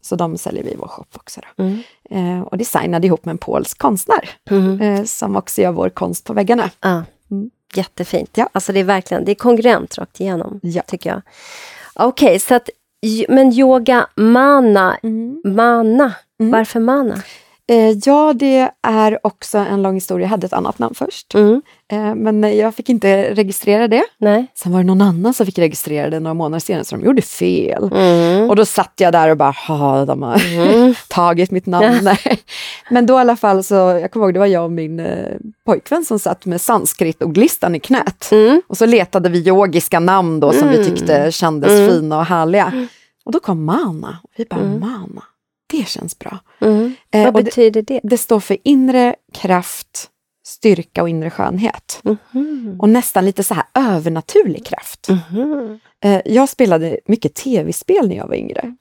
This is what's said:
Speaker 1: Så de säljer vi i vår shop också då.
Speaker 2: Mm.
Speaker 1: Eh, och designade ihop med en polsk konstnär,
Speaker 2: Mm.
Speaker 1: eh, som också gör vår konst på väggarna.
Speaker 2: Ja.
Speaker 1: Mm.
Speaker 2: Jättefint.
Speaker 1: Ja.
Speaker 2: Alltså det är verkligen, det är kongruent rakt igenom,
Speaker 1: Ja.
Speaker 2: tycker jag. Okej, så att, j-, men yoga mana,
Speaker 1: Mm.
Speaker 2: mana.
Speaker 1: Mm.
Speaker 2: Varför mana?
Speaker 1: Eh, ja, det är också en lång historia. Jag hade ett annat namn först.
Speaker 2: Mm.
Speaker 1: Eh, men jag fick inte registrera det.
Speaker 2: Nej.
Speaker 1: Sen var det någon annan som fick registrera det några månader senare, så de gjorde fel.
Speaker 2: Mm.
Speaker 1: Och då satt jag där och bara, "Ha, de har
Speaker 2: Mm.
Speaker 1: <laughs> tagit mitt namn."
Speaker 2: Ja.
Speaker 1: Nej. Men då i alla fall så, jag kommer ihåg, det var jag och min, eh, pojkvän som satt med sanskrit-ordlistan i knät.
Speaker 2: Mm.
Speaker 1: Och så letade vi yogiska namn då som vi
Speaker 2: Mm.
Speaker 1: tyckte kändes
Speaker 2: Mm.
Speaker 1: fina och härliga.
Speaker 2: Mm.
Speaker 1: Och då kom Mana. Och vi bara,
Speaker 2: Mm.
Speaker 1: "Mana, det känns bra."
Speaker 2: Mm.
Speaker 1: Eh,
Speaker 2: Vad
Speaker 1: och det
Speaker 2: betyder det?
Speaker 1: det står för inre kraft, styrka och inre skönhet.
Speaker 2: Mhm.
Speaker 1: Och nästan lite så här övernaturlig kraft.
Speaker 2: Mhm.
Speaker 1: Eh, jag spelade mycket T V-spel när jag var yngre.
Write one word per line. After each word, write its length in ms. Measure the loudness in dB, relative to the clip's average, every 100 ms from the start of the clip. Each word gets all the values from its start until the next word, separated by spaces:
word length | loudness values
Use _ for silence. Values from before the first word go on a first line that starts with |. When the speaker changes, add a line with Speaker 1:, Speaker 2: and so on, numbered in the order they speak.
Speaker 1:
Så 140 | -6 -4
de 220 | -4 -6
säljer 260 | -8 -8
vi 60 | -10
i 60 | -12
vår 120 | -14
shop 160 | -18 -20
också 260 | -20 -20 -20 -20 -6
då. 60 |
Speaker 2:
Mm. 180 | -4 -4 -10 _ _
Speaker 1:
Eh, 320 | -6 -4 -6 -6
och 120 | -8
designade 480 | -4 -4 -2 0 0
ihop 180 | 0
med 80 | -4
en 60 | -10
polsk 400 | -4 -4 -4 -4
konstnär, 520 | -2 -2 -2 -2 -2 -18 -2
Speaker 2:
Mm. 300 | 0 0 0
Speaker 1:
eh, 240 | -2 -2
som 320 | -4 -8 -4 -4
också 240 | -6 -2
gör 100 | 0
vår 160 | 0 -4
konst 360 | -4 -8 -8
på 80 | -6
väggarna. 380 | -4 0 0 -2 _
Speaker 2:
Ja. 220 | -4 -4 -6 _ _
Speaker 1:
Mm. 200 | -10 -10 _ _
Speaker 2:
Jättefint. 560 | -8 -8 -10 -6 -6 -4
Speaker 1:
Ja. 140 | -4 -2
Speaker 2:
Alltså 200 | -4 -2
det 80 | -2
är 40 |
verkligen, 400 | 0 -2 -2 -6
det 80 | -4
är 20 |
kongruent 640 | -2 2 2 4 2 -2 -12
rakt 220 | -14 -8
igenom, 400 | -6 -6 -8 -10
Speaker 1:
Ja. 200 | -6 -6 -8
Speaker 2:
tycker 240 | -10 -8
jag. 120 | -8 -10 _ -20 -20 -20 -20 -20
Okej, 440 | -2 -2 4 4 4
så 160 | 2
att, 140 | 0 0 -20 _ _
j-, 240 | -4 -4 2
men 240 | 4 6
yoga 540 | 6 4 4 4 0 0
mana, 840 | 0 4 4 6 4 4 4 2 -2
Speaker 1:
Mm. 380 | -6 -6 -8 -6
Speaker 2:
mana. 680 | -2 2 2 2 2 4 2 0 _ _
Speaker 1:
Mm. 120 | 0
Speaker 2:
Varför 280 | 0 0 0
mana? 420 | 0 0 0 -4 -12 -20 _ _ 0
Speaker 1:
Eh, 200 | 4 4 2
ja, 280 | 2 4 4
det 380 | 2 2 2 0 _
är 440 | -2 2 2 0 -6
också 320 | -6 -4 -4
en 240 | -2 -2
lång 120 | -2
historia. 300 | -4 -4 -4
Jag 60 | -4
hade 160 | -4 -4
ett 60 |
annat 260 | -4 -6 -6
namn 160 | -8
först. 400 | -6 -10 -10 -4
Speaker 2:
Mm. 280 | 2 4 2 -2 _ _
Speaker 1:
Eh, 220 | -6 -4
men 420 | -4 -2 0 2 2
jag 180 | 0
fick 140 | -4 -2
inte 460 | 0 2 2 2
registrera 540 | 0 -2 -2 0 2 2
det. 140 | 2 0 _
Speaker 2:
Nej. 280 | 2 2 -2
Speaker 1:
Sen 180 | -8 -2
var 60 | 2
det 60 | 2
någon 140 | 4
annan 320 | 4 2 -2
som 120 | 0 -2
fick 120 | 0
registrera 520 | -2 -2 -6 -4 -4
det 100 | -6
några 140 | -6
månader 260 | -4 -4 -6
senare, 240 | -4 -6
så 120 | -6 -2
de 80 |
gjorde 180 | 0 0
fel. 680 | -2 -4 -2 0 -2 -2 -2
Speaker 2:
Mm. 560 | 2 4 4 2 2 2
Speaker 1:
Och 60 | 2
då 80 | 2
satt 260 | 0 -4 0
jag 160 | 2
där 160 | 4 4
och 80 | 4
bara, 140 | 0
"Ha, 540 | -2 -6 -2 0 0
de 180 | 0 -4
har 240 | 0 0 0
Speaker 2:
Mm. 400 | 0 2 4 4 2
Speaker 1:
<laughs> 60 | -4
tagit 420 | 0 0 2 -2
mitt 160 | -2 -2
namn." 200 | 2 2
Speaker 2:
Ja. 60 | 2
Speaker 1:
Nej. 380 | 2 0 0 -4 _ -16 -16 -18 -2
Men 160 | 0 4
då 80 |
i 20 | 4
alla 180 | 4 2
fall 280 | 2 0
så, 100 | 2
jag 360 | 2 4 2 -2
kommer 160 | -2 0
ihåg, 80 |
det 40 | 2
var 60 | 2
jag 180 | 2
och 80 | -2
min, 280 | -6 -6 -6
eh, 360 | -6 -6 -8 -12 -14 -10 -2
pojkvän 380 | -2 0 -6
som 140 | -2 -4
satt 260 | -2 -6 -4
med 140 | -4
sanskrit-ordlistan 1120 | -2 -2 -2 -2 -4 -2 -2 2 2 2 -4
i 60 | -4
knät. 480 | -2 0 0 -6 2
Speaker 2:
Mm. 300 | 4 6 4 0
Speaker 1:
Och 100 | 0
så 100 | 2
letade 420 | 4 2 0 0
vi 200 | 0 2
yogiska 520 | 4 4 0 0 0
namn 400 | 2 2 2 0
då 120 | 2
som 160 | 4 4
vi 80 | 4
Speaker 2:
Mm. 140 | 2
Speaker 1:
tyckte 380 | 0 0 2 2
kändes 380 | 0 -2 0 4
Speaker 2:
Mm. 160 | 6 6
Speaker 1:
fina 280 | 4 0 -2
och 80 | 0
härliga. 400 | 0 2 2 0
Speaker 2:
Mm. 160 | -2 -8 _ _ _
Speaker 1:
Och 80 | -6
då 80 | -6
kom 240 | -4 -4
Mana. 540 | -2 -2 -4 -8 -12 -16
Och 80 | _ -12
vi 80 |
bara, 160 | -8 -4
Speaker 2:
Mm. 200 | -4 -4
Speaker 1:
"Mana, 420 | -6 -10 -14 -18 -20 _ _ _ _
det 160 | -6 -6
känns 300 | -8 -12 -14
bra." 200 | -14 -16 _ _
Speaker 2:
Mm. 340 | 0 0 0 -6 _
Speaker 1:
Eh, 60 | 2
Speaker 2:
Vad 20 | 2
Speaker 1:
och 60 | 2
det 40 |
Speaker 2:
betyder 380 | 0 4 4 4
det? 180 | -2 -6
Speaker 1:
det 160 | -2 -2
står 220 | 0 -2
för 160 | 0 -4
inre 500 | 2 2 4 2 2 -2 _
kraft, 760 | -10 -2 -2 -2 -14 -14 -16 -18 _ _ _ -20
styrka 560 | 0 2 2 0 -4
och 60 | -4
inre 220 | -4 -6
skönhet. 720 | -6 -4 -2 -4 -6 _ -10
Speaker 2:
Mhm. 760 | -4 -6 _ -6 -4 -6 -10 -2
Speaker 1:
Och 80 | 2
nästan 360 | 2 2 0
lite 180 | 0 -2
så 100 | -4
här 100 | -4 -4
övernaturlig 920 | -2 0 -2 -2 -6 0 2 2 -4 -8
kraft. 420 | -12 -12 -18 -2
Speaker 2:
Mhm. 720 | -2 -2 -6 -4 -6 -8 -14 _ _
Speaker 1:
Eh, 160 | 0 0
jag 240 | 2 2 0
spelade 480 | 0 2 2 0 -6 -2
mycket 280 | -2 -2
T 280 | -6 -4 -2
V-spel 440 | -2 -8 0 0 0
när 80 | -4
jag 100 | -6
var 80 |
yngre. 400 | -8 -6 -8 -10 -14